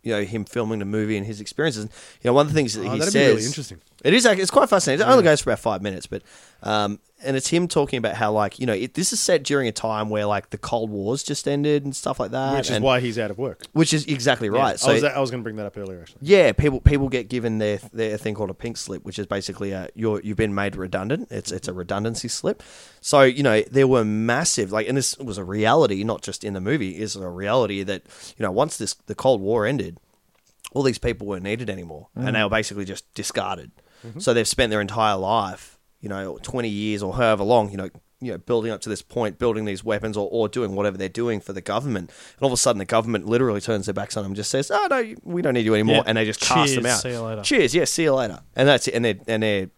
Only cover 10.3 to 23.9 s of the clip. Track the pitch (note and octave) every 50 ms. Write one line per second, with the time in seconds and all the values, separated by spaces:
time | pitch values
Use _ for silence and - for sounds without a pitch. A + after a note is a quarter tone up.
10.3 | G#2 G2+ - _ - - - - - A#2 A2+ A2 G#2 G2+ G2 G#2 B2+ C#3 - -
11.3 | C#3+ - - C#3+ C#3+ C#3+ C#3+ D3 D3 D3 C#3 C#3 C3 - - - C3 - B2 F#2+
12.3 | A#2+ C3 C3+ C3+ C#3 C#3+ - - - G#2+ A2 C3+ B2+ B2 B2+ A#2+ A2 A#2+ A2 G#2
13.3 | G2+ A2 C3 - - _ - - _ D3+ E3 - D#3+ D#3 C#3 - D3 C3 A#2 C#3
14.3 | B2+ A2+ A#2 G2+ G#2 B2+ C#3 A2+ - - - C3+ C#3+ - C#3+ C#3+ B2+ C#3 C#3 A#2+
15.3 | B2 B2 A2 A2+ G#2+ G#2+ G#2 G2+ - G#2 G2+ F#2+ F#2 F2 E2 - - - C3+ D3+
16.3 | G3+ G3 E3+ B2 G2 - D3 D3 C3 A#2+ - C#3+ D3 C#3 C#3 C3 C3 B2+ A2+ G2
17.3 | B2+ B2 A2+ A#2 A2 G#2+ G#2+ G#2+ G#2 F#2+ - G#2 - A2+ A2+ A2 G#2 G#2 - A2
18.3 | G#2 G2 G#2+ F#2+ F#2+ _ - A#2 A2+ - - - G2+ F2 - G2+ F#2 - G2+ -
19.3 | G2+ G2+ F#2+ - F#2+ - G#2 G2 G2 F#2+ F2+ - _ - A2 A2 G#2 G2 - G#2
20.3 | G#2 F#2 A2+ G#2 G2+ G2 G2+ G2+ G2 F#2+ F#2 F#2 - F#2+ F#2+ G#2+ C#3+ F#3+ B3 -
21.3 | A#2+ G#2 - - F2 G2 - - F2+ F2+ F2+ F2 G2 G2+ G#2 A2+ A#2 - - A#2
22.3 | - - - - G#3 _ - - - - - - - _ - - - C#3+ C3+ C3
23.3 | A#2+ C#3 C#3+ B2+ G#2+ A2 - - A#2+ C3+ C3+ B2+